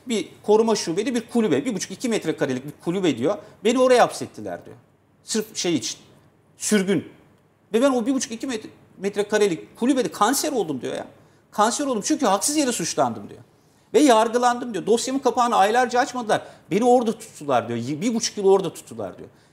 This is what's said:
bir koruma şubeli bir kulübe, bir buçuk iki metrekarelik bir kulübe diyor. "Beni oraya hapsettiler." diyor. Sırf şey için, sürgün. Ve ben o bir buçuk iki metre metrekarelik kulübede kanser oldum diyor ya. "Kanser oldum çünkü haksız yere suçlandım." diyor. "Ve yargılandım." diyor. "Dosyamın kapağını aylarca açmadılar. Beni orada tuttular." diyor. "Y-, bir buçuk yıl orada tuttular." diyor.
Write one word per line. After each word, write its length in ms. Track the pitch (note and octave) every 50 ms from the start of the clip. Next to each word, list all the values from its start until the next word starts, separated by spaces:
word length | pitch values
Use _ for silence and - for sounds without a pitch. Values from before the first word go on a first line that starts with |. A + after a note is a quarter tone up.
| - B3
bir 220 | A#3 G3+ E3 - - - -
koruma 320 | - G#3 G#3+ A3+ A3+ G#3+
şubeli 400 | G3+ - - D#3+ G3 A3 C#4 A#3+
bir 140 | A#3+ A3+ -
kulübe, 360 | - A#3+ A3 G3+ C#3+ B2 -
bir 100 | C4 G#3+
buçuk 160 | F3+ - -
iki 180 | F#3+ - - A#3+
metrekarelik 560 | A3 F3 - D#3+ D3+ - D3+ C3+ B2+ B2+ -
bir 80 | D3 - - -
kulübe 340 | E3+ E3+ G3+ F3+ E3 B2+ A2+
diyor. 200 | B2 D#3+ G3+ - - - - _ -
"Beni 160 | G#3+ B3 C4
oraya 240 | B3+ C4 B3+ A#3 F#3+
hapsettiler." 640 | D#3 - - B2+ - - - G#2+ F#2+ F2 E2+ -
diyor. 120 | G2 - - _ _ _ _ _ _ _ _ _
Sırf 320 | - - A3 G#3+ - -
şey 200 | - - F3+ E3
için, 240 | B2+ - - - - - - - _ _ _ _ _ _ _ _ -
sürgün. 500 | - - G#3+ G3+ F#3+ F#3 A3+ A#3 - - - - _ _ _ _ _ _ _ _ _ _ -
Ve 80 | A3+
ben 100 | C4+ C#4
o 140 | C4 B3 G#3+
bir 80 | B3 C4+
buçuk 180 | C4 - -
iki 160 | A3+ A3+ - C#4
metre 220 | A#3+ G#3+ - - - - - _ _ -
metrekarelik 800 | F#3 G3+ G3+ G3+ G3+ - G#3+ G#3 G#3 G3+ D#3+ - - - - -
kulübede 340 | A3+ B3+ C#4+ C4 A3 E3
kanser 400 | - - G3+ A3+ C#4 - - D4+
oldum 300 | C#4+ A#3 F#3 D#3+ C#3 B2
diyor 120 | C3 C3 -
ya. 100 | A2 G#2+ - - _ _ _ _ _ _ _
"Kanser 340 | - - G#3 A#3+ A#3 - D4
oldum 160 | C4+ B3+ G#3 -
çünkü 200 | - D#4 - C#4
haksız 320 | G3+ F#3+ G3+ - - D4 D#4
yere 140 | C#4+ B3
suçlandım." 580 | - - E3+ - - D3+ C#3 A#2+ A2 G#2 G2+ -
diyor. 120 | - - - _ _ _ _ _ _ _ _ _ -
"Ve 60 | A3+
yargılandım." 720 | D4+ C#4 A3+ G#3+ A3+ A#3 G#3+ B3 B3 B3 A#3+ A#3+ B3+ B3 G#3+
diyor. 120 | F3 D3+
"Dosyamın 340 | F3 A3+ A#3 - C4 C4 C#4
kapağını 360 | - B3+ A3+ B3 A#3 A#3 A3
aylarca 440 | F#3+ F#3+ G#3 A3 B3 B3+ A#3 A#3+ A#3+
açmadılar. 420 | C4+ C#4 - B3+ A#3 G#3 F#3 - - - - - _ -
Beni 140 | D#3 G#3+ B3
orada 340 | B3 A#3+ B3+ A#3 A3 G#3 -
tuttular." 480 | - - - - D3+ C#3 C3 A#2 A2+ A2+
diyor. 120 | A#2+ A#2
"Y-, 220 | A#2 B2+ D#3 C#3+
bir 140 | F#3 B3+ A3
buçuk 220 | A3 - - - G#3+
yıl 80 | G3
orada 280 | G3 G3 F#3+ E3+ D#3+ -
tuttular." 440 | - - - A#2+ A2 G#2 F2+ F2+ -
diyor. 120 | D#2+ - - _ _ _